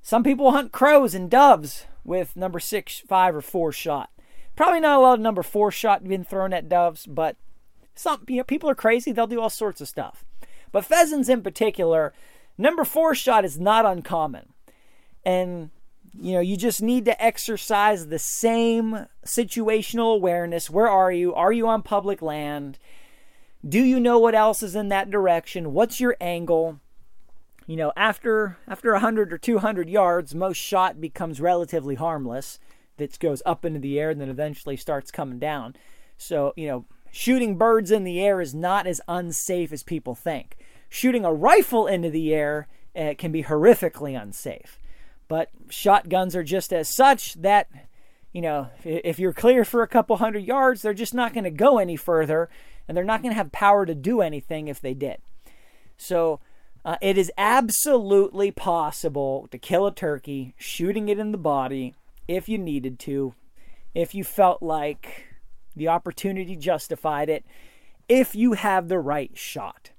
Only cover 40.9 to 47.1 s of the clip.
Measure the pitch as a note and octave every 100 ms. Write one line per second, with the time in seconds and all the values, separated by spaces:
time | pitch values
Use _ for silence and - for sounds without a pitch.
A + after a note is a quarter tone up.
40.9 | - B3 B3 F#3 D#3 G3+ F4+ - A#3 G3+
41.9 | F#3+ E3+ D#3 D#3+ D#3 D3 D3+ D3 - -
42.9 | - D3+ C#3+ E3+ D#3+ D3 D3+ F3 A#3+ F3
43.9 | - D3 C3 G#2 G2+ D3 - - - -
44.9 | - - - - D#3+ E3 - - - G3+
45.9 | G3+ F3 F#3 F#3 F3 D#3 F#3 - F3 D#3
46.9 | - C4+